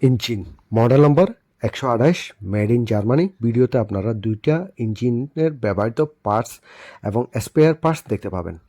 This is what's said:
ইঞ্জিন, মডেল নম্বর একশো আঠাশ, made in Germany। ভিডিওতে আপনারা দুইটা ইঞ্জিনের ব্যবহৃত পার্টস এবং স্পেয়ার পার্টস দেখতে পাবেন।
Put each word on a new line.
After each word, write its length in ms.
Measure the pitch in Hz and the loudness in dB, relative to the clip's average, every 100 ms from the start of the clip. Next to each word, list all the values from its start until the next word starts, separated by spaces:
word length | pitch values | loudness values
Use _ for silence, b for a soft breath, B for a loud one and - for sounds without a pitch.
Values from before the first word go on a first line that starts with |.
ইঞ্জিন, 420 | 135 123 - 107 90 - _ | 2 2 -2 -8 -8 -16 _
মডেল 300 | 113 120 135 | 2 4 6
নম্বর 220 | 147 147 196 233 _ _ | 6 6 2 -2 _ _
একশো 260 | 110 - 135 | -6 -4 -2
আঠাশ, 440 | 117 139 175 - - | 2 2 0 -4 -14
made 260 | 92 104 104 | -6 -2 2
in 160 | 120 113 | 2 0
Germany। 420 | 104 104 139 190 - | 0 2 0 0 -2
ভিডিওতে 360 | 117 117 127 127 | -2 2 2 0
আপনারা 360 | 104 98 104 | -2 -4 -4
দুইটা 520 | 110 107 107 - 160 190 - | -4 -4 -4 -2 -2 -4 -8
ইঞ্জিনের 720 | 113 104 123 120 139 160 160 | -6 -4 -2 -2 -4 -4 -4
ব্যবহৃত 520 | 147 107 98 110 117 151 _ | -2 -4 -2 -2 -2 -4 _
পার্টস 380 | 101 107 - - B B B B | -2 -2 -4 -10 B B B B
এবং 220 | 101 107 123 120 | -6 -4 -4 -6
স্পেয়ার 340 | - - 156 | -4 2 2
পার্টস 280 | 156 165 160 - | 2 -2 -4 -4
দেখতে 200 | 104 101 | -6 -6
পাবেন। 300 | 92 85 85 | -8 -8 -12